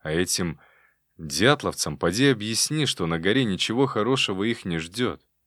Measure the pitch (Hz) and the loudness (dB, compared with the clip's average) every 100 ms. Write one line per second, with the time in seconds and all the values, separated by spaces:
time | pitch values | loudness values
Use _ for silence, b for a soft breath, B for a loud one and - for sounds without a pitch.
0 | 78 82 92 - 87 - b b b b | -2 0 0 0 -2 -4 b b b b
1 | _ - 78 73 120 143 95 - 80 71 | _ -14 -8 2 2 4 0 -4 -6 0
2 | 87 104 139 110 107 110 - 156 139 - | 0 4 2 2 -2 -2 -2 0 -2 -2
3 | 82 82 90 127 117 90 - 117 135 107 | -2 0 2 2 2 0 0 2 2 2
4 | 110 135 - 95 113 113 95 82 82 101 | 0 0 0 0 -2 -2 -2 -4 -4 -2
5 | 117 71 _ _ | -4 -4 _ _